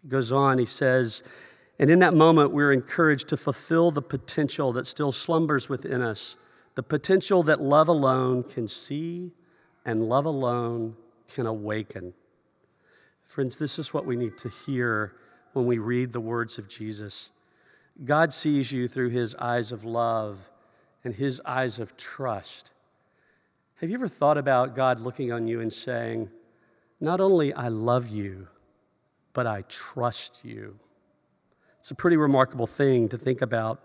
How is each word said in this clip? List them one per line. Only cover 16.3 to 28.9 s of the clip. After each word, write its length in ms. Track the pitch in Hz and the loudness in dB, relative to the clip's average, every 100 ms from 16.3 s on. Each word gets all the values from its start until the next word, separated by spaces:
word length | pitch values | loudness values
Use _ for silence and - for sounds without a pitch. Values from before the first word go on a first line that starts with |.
| 120 113 - | -4 -4 -8
of 100 | 101 | -14
Jesus. 640 | - 110 104 107 - - _ _ _ _ _ _ - | -12 -12 -10 -12 -14 -16 _ _ _ _ _ _ -18
God 300 | 127 147 160 | 0 2 2
sees 380 | - 156 147 120 | 2 0 2 0
you 160 | 131 123 | -2 -4
through 220 | 135 123 | -2 -2
his 260 | 120 117 - | 0 -4 -4
eyes 360 | 120 120 110 | -4 -2 -4
of 140 | 117 110 | -10 -6
love 640 | 117 117 113 107 98 92 _ _ _ _ _ | -2 0 0 -4 -10 -20 _ _ _ _ _
and 100 | 127 | -10
his 280 | 101 139 127 - | -4 -4 -4 -6
eyes 340 | 131 127 117 | -4 -4 -4
of 160 | 110 - | -12 -12
trust. 720 | - - 135 101 - - - _ _ _ _ _ _ _ _ _ _ _ | -16 -8 -6 -6 -10 -20 -20 _ _ _ _ _ _ _ _ _ _ _
Have 140 | 165 | -8
you 60 | 240 | -4
ever 120 | 233 | -6
thought 300 | - 147 147 | 2 2 4
about 380 | 139 127 131 120 | 4 2 2 0
God 240 | 131 120 | 0 0
looking 320 | 117 123 127 | -4 -6 -4
on 160 | 117 113 | -2 -4
you 140 | 117 | -4
and 100 | 113 | -6
saying, 580 | - - 120 117 113 107 - _ _ _ _ _ _ | -6 -6 -6 -4 -6 -8 -12 _ _ _ _ _ _
"Not 220 | 151 180 | -2 2
only 320 | 196 185 143 | 4 4 4
I 140 | 143 123 | 0 -4
love 400 | 110 117 123 120 | -2 2 2 0
you, 400 | 107 101 95 92 _ _ _ _ | -8 -8 -10 -18 _ _ _ _